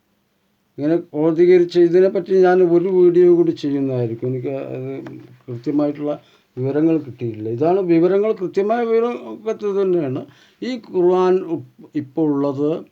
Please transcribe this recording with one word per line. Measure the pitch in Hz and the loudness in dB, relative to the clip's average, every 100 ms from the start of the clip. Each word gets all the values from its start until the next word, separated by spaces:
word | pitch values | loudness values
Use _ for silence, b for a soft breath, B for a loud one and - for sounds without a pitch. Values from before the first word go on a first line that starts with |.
| _ _ _ _ _ _ _ - | _ _ _ _ _ _ _ -6
ഇങ്ങനെ | 147 170 170 | -2 -2 -2
ക്രോഡീകരിച്ച് | 147 160 160 175 180 175 175 170 | -2 0 4 4 6 4 2 4
ഇതിനെപ്പറ്റി | 175 190 196 175 190 180 | 4 2 0 0 2 4
ഞാൻ | 185 175 170 | 4 4 2
ഒരു | 185 185 | 2 4
വീഡിയോ | 175 170 180 170 | 4 6 6 6
കൂടി | 165 160 | 2 0
ചെയ്യുന്നതായിരിക്കും. | 147 139 135 127 117 113 127 | -4 -2 -2 -2 -4 -4 -6
എനിക്ക് | 131 139 135 135 | -4 -6 -8 -8
അത് | 131 131 135 - 127 123 - | -10 -10 -12 -14 -18 -20 -20
കൃത്യമായിട്ടുള്ള | - 120 151 147 147 147 147 151 b b b - | -14 -10 -4 -2 -2 -4 -8 -8 b b b -8
വിവരങ്ങൾ | 131 143 165 160 135 | -4 0 2 0 -4
കിട്ടിയിട്ടില്ല. | - 120 107 110 117 | -10 -10 -8 -8 -2
ഇതാണ് | 156 190 180 | 0 0 2
വിവരങ്ങൾ, | 165 175 196 214 208 | 2 2 2 0 -4
കൃത്യമായ | 180 190 202 233 233 | -4 -4 -2 -2 0
വിവരമൊക്കെ | 226 233 240 226 220 214 214 | 0 -2 -4 -12 -12 -8 -6
ഇത് | 208 196 | -4 -2
തന്നെയാണ്. | 190 175 139 139 - b b b 226 | 0 0 -2 -6 -10 b b b -10
ഈ | 254 - | -10 -6
ഖുർആൻ | 185 175 185 185 185 165 | 0 2 2 2 2 0
ഉപ്പ് | 160 127 _ 156 151 | -8 -10 _ -10 -10
ഇപ്പോൾ | 127 - 156 | -8 -2 -2
ഉള്ളത് | 139 143 135 147 160 - | 0 -2 -2 -4 -4 -8